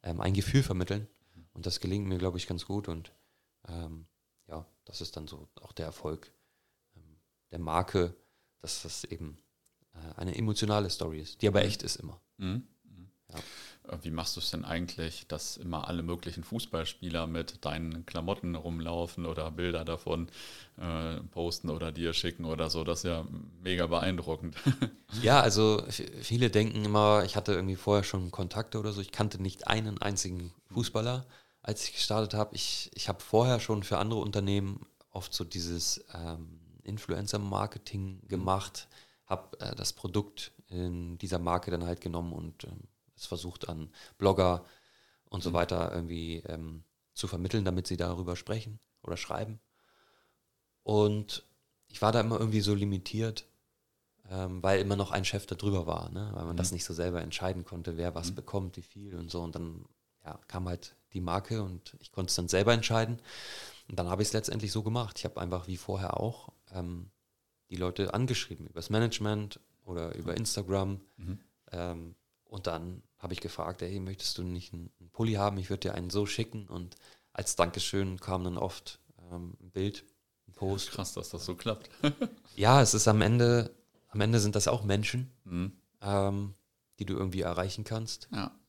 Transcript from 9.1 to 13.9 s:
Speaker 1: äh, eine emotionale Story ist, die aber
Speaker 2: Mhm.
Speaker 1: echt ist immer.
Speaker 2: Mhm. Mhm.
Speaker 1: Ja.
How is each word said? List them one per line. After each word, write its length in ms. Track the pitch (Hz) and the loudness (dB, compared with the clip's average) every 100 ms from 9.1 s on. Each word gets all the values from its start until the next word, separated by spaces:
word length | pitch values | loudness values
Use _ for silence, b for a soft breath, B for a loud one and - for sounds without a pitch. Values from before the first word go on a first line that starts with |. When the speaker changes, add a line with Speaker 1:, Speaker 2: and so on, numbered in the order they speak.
| 85 80 76 _ _ _ _ _ | -10 -10 -12 _ _ _ _ _
Speaker 1:
äh, 260 | 85 80 78 | -16 -14 -6
eine 160 | 90 76 | -4 0
emotionale 540 | 110 104 104 104 92 | 0 2 2 2 2
Story 300 | 87 85 78 | -2 -4 -4
ist, 200 | 78 - | -10 4
die 60 | 104 | 6
aber 120 | 98 | 8
Speaker 2:
Mhm. 60 | - | 6
Speaker 1:
echt 160 | - | 2
ist 140 | - - | -4 -6
immer. 240 | - - _ - | -6 -14 _ -6
Speaker 2:
Mhm. 300 | 92 107 - _ | -2 -2 -4 _
Mhm. 240 | _ 90 90 _ _ | _ -20 -20 _ _
Speaker 1:
Ja. 60 | B B B B B - | B B B B B -10